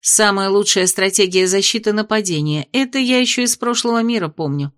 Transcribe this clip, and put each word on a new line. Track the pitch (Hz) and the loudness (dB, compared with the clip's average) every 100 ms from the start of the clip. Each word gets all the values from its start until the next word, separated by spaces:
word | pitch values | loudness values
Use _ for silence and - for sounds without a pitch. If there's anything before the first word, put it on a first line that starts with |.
Самая | - - 208 196 196 | 0 2 2 2 2
лучшая | 196 196 - 185 | 2 2 0 0
стратегия | 185 190 190 190 185 185 | 0 0 2 2 2 2
защиты — | 190 196 226 214 | 2 0 -2 -2
нападение. | 208 214 214 196 160 151 151 - | -2 0 -2 -2 -2 -2 -2 -2
Это | 254 269 269 | -2 -2 -2
я | 247 254 | 0 2
еще | 247 - | 0 0
из | 247 - | -2 -2
прошлого | 240 240 240 233 | -2 -2 0 0
мира | 226 233 170 | 0 -2 -4
помню. | - 156 143 143 | -4 -4 -4 -6